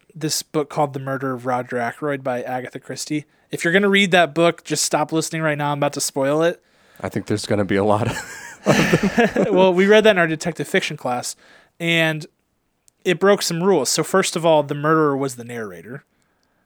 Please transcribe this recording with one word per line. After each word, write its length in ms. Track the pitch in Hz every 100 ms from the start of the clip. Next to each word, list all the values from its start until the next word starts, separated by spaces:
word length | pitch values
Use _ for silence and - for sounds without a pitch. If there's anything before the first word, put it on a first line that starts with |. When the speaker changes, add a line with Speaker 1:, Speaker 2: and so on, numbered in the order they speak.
| _
Speaker 1:
this 300 | 160 151 -
book 260 | - - 143
called 240 | 170 147
The 60 | 135
Murder 320 | 135 135 135
of 140 | 127 123
Roger 320 | 123 127 123
Ackroyd 440 | 117 - 151 139
by 200 | 135 123
Agatha 360 | 123 127 127 131
Christie. 460 | - 127 - 151 - _ -
If 140 | 151
you're 100 | 170
gonna 160 | 190 202
read 220 | 196 202
that 240 | 180 160 156
book, 280 | 170 165
just 200 | - 151
stop 280 | - 151 151
listening 300 | 160 156 165
right 160 | 160 147
now. 140 | 147
I'm 80 | 143
about 140 | 143
to 80 | 143
spoil 420 | - 139 135 151
it. 180 | 170 180 _ _ _ -
Speaker 2:
I 80 | 95
think 160 | - -
there's 220 | 107 -
gonna 180 | 104 98
be 100 | 98
a 80 |
lot 240 | 104 104 120
of 80 | - - - - - -
<laughs> 800 | - 160 - 196 - 233 233 202
Speaker 1:
<laughs> 40 |
Well, 220 | 185 185
we 140 | 180 196
read 160 | 214
that 80 | 214
in 60 | 185
our 80 | 165
detective 400 | 156 175 156 147
fiction 280 | 190 - 151
class, 380 | 131 123 - - _ - _ -
and 460 | 170 165 160 156 - _ _ _ _ _ _ _
it 160 | 190 170
broke 220 | 196 196
some 220 | - 170
rules. 260 | 190 175 123
So 140 | -
first 320 | 151 190 190 180
of 100 | 165
all, 160 | 156
the 120 | 139 147
murderer 400 | 151 160 151 139
was 180 | 135 120
the 60 |
narrator, 600 | 117 120 107 87 95 139 _ _ _ _ _ _